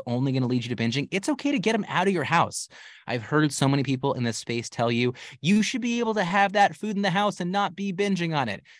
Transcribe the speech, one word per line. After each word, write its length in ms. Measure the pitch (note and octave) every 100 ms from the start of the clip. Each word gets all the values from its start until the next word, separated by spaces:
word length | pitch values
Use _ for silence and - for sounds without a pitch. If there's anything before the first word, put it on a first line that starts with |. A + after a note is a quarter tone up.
| A#2+
only 240 | B2 C3+
gonna 160 | C3 B2
lead 180 | B2 A#2+
you 100 | A#2
to 0 |
binging, 320 | A#2 C3+ -
it's 180 | F#3+ D#4
okay 220 | C4+ C#4+
to 80 | C4+
get 160 | G#3+ A3
'em 100 | -
out 200 | D3 F#3+
of 60 |
your 100 | F3
house. 440 | C3+ E3+ G#2 - - - - - -
I've 180 | A#2+
heard 300 | - D3+ D3+
so 140 | - C#3
many 160 | C#3
people 300 | C#3 C3 C#3
in 100 | C3
this 160 | A#2 -
space 280 | - A#2 A2
tell 240 | - A#2
you, 220 | A#2 B2 B2 - C3+
"You 200 | D3 G#3+
should 200 | G3 B3+
be 180 | A#3+ A#3
able 160 | A#3 G#3+
to 80 |
have 300 | F3 G3 G3
that 220 | G3+ G3 -
food 200 | G#3+ G3+
in 80 |
the 80 | G3
house 280 | F#3 G#3 F#3+
and 120 | F3+
not 240 | G3+ G3 -
be 180 | G3+
binging 420 | F3+ G3+ F3+ E3+ D3+
on 140 | A#2
it." 140 | G2 -